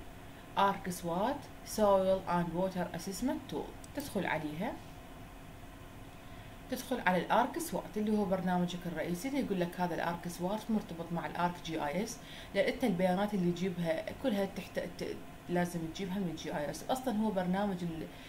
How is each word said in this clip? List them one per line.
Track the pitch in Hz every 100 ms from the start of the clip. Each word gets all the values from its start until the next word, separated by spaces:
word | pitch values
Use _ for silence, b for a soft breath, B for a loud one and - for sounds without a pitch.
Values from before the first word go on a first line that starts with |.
| - - B B B -
ارك | 196 185 -
سوات | 175 175 170 220 285 - - -
سويل | - 208 196 190 190 -
اند | 175 170
ووتر | 165 190 180 175
اسسمنت | 170 - 196 254 311 -
تول. | 151 - - - -
تدخل | - - -
عليها، | 156 151 156 220 330 - - - - - - - - - - - - - - B B B B -
تدخل | 247 - 247 -
على | 185
الارك | - 202 262 330
سوات | 330 185 - 214
اللي | 214 214
هو |
برنامجك | 196 185 180 180 175 175 170
الرئيسي، | 156 151 175 269
اللي | 277
يقول | 190 190
لك | 175 180
هذا | 180
الارك | 160 - 175 175
سوات | 175 175 214 -
مرتبط | 214 - 165 165
مع | 165 151
الارك | 151 175 175
جي | - 160
اي | 147 160
اس، | - - B B B
لان | 196 -
انت | -
البيانات | 247 175 185 180 208
اللي | 208 175
تجيبها | 170 185 175 170 160 - -
كلها | 269 202
تحت-، | 196 - - - 175 -
ت-، | - - - - -
لازم | 175 175 175 160
تجيبها | - 196 190
من | 180 151
جي | 156 165
اي | 147
اس. | - -
اصلا | 262 262 208
هو | 220
برنامج | 190 180 185 208 180
ال-، | 175 160 - B